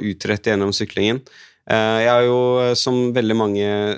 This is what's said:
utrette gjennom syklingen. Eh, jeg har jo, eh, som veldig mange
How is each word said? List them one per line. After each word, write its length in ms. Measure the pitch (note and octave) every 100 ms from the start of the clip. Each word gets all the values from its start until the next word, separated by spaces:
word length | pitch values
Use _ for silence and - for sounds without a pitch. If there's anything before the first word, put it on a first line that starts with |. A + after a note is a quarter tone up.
utrette 500 | G#2 F2+ - G#2 -
gjennom 220 | G#2 G2
syklingen. 480 | G2+ G#2+ - G#2 B2+ - - - _ -
Eh, 300 | A2 A2 A2
jeg 80 | A#2
har 160 | A#2+
jo, 160 | B2 B2 B2 B2
eh, 80 | B2
som 380 | A#2+ - B2+ B2
veldig 240 | B2 A2 A2
mange 320 | G#2+ G2+ G2+ G#2 G#2